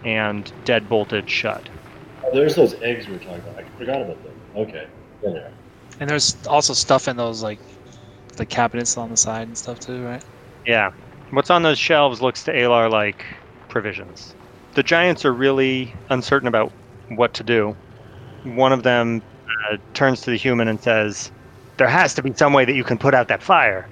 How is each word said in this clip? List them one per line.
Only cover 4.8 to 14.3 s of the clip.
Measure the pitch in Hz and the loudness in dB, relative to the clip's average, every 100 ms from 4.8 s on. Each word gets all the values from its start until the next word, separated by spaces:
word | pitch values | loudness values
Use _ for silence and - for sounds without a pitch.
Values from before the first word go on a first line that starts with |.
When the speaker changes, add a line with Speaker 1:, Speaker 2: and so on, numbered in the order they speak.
| 78 - - - | -16 -20 -20 -8
Speaker 2:
Yeah, | 101 | -8
yeah. | 82 - - - - - - | -8 -14 -20 -20 -20 -20 -10
Speaker 3:
And | 143 | -4
there's | 147 - - - | -2 -2 -4 0
also | 147 147 | 2 2
stuff | 127 - 131 139 | -2 2 2 2
in | 123 | -4
those, | 117 110 | -6 -6
like, | 110 104 - - - - - - - - | -8 -10 -18 -20 -20 -20 -20 -20 -20 -10
the | 113 | -4
cabinets | - 101 120 120 - | 0 0 -2 -4 -4
on | 113 | -4
the | 113 | -2
side | - 113 113 | -2 -4 -8
and | 117 | -12
stuff | - 117 | -12 -14
too, | - 127 | -12 -10
right? | 123 123 - - - - | -10 -12 -14 -20 -20 -8
Speaker 1:
Yeah. | - 113 98 - - - - | 0 2 2 -4 -20 -20 -4
What's | 131 - | -4 2
on | 175 | 4
those | 165 135 | 4 0
shelves | - 156 143 113 | 2 4 4 2
looks | 127 - | -2 -2
to | - | -4
Alar | 151 123 120 113 | 0 4 4 4
like | 110 104 - - - - - - | 2 -2 -6 -16 -18 -20 -20 -8
provisions. | 120 104 95 95 - - | -6 -6 -10 -16 -20 -20